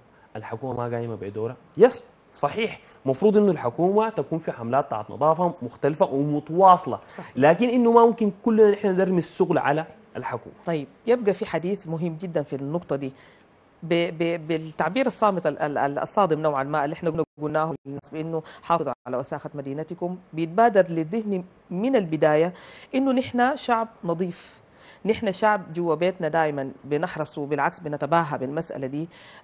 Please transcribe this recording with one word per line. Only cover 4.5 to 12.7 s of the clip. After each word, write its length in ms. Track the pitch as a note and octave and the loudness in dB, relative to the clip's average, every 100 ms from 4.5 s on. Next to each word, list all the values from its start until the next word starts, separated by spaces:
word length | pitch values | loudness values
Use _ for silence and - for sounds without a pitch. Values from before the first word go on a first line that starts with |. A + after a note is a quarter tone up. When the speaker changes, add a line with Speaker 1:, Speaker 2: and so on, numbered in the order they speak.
Speaker 1:
حملات 340 | - A#2 C3 D3 | -8 -2 0 0
بتاعت 260 | A2 G#2+ | -4 -8
نظافة 420 | G#2+ D3+ D#3+ F3+ E3+ | 0 2 2 0 -4
مختلفة 440 | B2 - C#3+ D3+ - | -10 -2 -2 2 0
ومتواصلة. 920 | C3+ D3 D3 - E3 F#3+ F3 C3 G#2 - | 0 0 -2 -2 6 8 6 4 -8 -8
Speaker 2:
صحيح. 220 | - - B2 | -18 -10 4
Speaker 1:
لكن 340 | C#3+ F3 A#3+ | 6 6 4
إنه 220 | B3 A#3 | 4 6
ما 140 | A#3 A#3 | 8 6
ممكن 260 | - G#3 - A#3+ | 4 -2 -2 2
كلنا 260 | A3 G#3 | 6 6
نحن 160 | G3+ G3+ | 6 2
نرمي 300 | F#3 F#3 F3+ | 2 2 2
الشغل 400 | D#3 - E3+ D3 | 0 0 0 2
على 280 | C3 D3+ D#3+ - - - | 2 0 -4 -12 -16 -12
الحكومة. 380 | B2 A#2 - - E3+ | -8 -10 -12 -14 -6
Speaker 2:
طيب، 220 | D#3+ C3+ _ A3+ | -6 -8 _ 0
يبقى 260 | B3 G#3 | 0 2
في 120 | F3+ A3 | -2 -2
حديث 420 | E3 F3 G3+ D#3+ | -4 -2 -4 -4
مهم 300 | D#3+ E3+ D#3+ | -4 -4 -6
جدًا 220 | F#3 D#3+ | -4 -4
في 120 | C#3+ C3+ | -4 -6
النقطة 400 | C#3 | -4